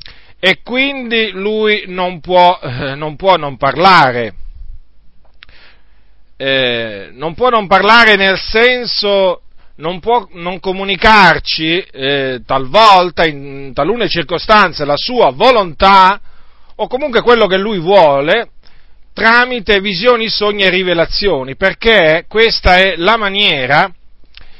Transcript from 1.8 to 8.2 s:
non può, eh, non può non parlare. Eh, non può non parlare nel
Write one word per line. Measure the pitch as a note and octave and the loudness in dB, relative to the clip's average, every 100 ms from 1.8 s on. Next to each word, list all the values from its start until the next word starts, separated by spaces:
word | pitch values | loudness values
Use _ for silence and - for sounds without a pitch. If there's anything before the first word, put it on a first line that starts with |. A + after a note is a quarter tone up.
| F#3+ | -4
non | F3+ F3+ F3 | -6 -6 -8
può, | E3+ F3+ F3+ F3+ | 0 4 4 2
eh, | D3 B2 C#3+ | -6 -8 -8
non | C#3 D#3 C#3+ | -8 -10 -4
può | F#3+ F3 | 0 0
non | D3 B2+ | -2 -4
parlare. | C#3 C3 F#3 F3+ C3 A#2+ A2+ - - - - - - - - - - - - - - - - - - - - - | -4 2 4 6 4 0 -6 -8 -12 -12 -16 -16 -18 -20 -20 -20 -20 -20 -20 -20 -20 -20 -20 -20 -20 -20 -20 -10
Eh, | C3+ C3+ B2+ A#2 A2+ G2+ F2+ | -4 -2 -2 -4 -8 -12 -16
non | A#2+ D#3 | -12 -10
può | - B3 | -2 0
non | A3+ F#3 | 0 2
parlare | F#3 G3+ A#3 A3 | 2 4 4 4
nel | G3+ | 4